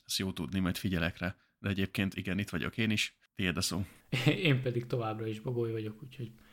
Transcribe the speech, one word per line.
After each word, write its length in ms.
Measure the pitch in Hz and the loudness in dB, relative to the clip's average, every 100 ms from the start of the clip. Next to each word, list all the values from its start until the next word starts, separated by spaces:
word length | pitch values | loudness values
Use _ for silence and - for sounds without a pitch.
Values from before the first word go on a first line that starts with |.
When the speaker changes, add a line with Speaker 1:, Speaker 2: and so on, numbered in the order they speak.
| - | -4
Speaker 1:
ezt 120 | - | -2
jó 140 | 95 | -2
tudni, 280 | 90 82 95 | -2 -2 2
majd 180 | 90 90 | 2 2
figyelek 400 | 101 90 82 - | 0 2 2 0
rá. 180 | 90 - _ _ | -4 -6 _ _
De 100 | 101 | -2
egyébként 460 | 95 95 - 95 95 | 0 0 0 0 -2
igen, 240 | 95 92 | -2 -2
itt 100 | 101 | -2
vagyok 280 | 90 64 - | -2 -2 0
én 120 | 113 | 2
is, 280 | 107 - - _ - | 2 0 -4 _ -2
tiéd 220 | 92 80 | 0 2
a 40 | |
szó. 240 | 98 85 101 - - | 0 0 -4 -8 -6
Speaker 2:
<laughs> 160 | 127 151 | 0 2
Én 360 | 175 180 131 | 4 4 4
pedig 240 | 127 117 120 | 2 -2 -2
továbbra 420 | 127 110 107 110 | -2 -2 -4 -4
is 120 | 107 | -4
Bagoly 320 | 131 120 117 | -4 0 0
vagyok, 320 | 113 107 107 | -2 -4 -8
úgyhogy 280 | 131 - 113 - - | -12 -10 -12 -12 -20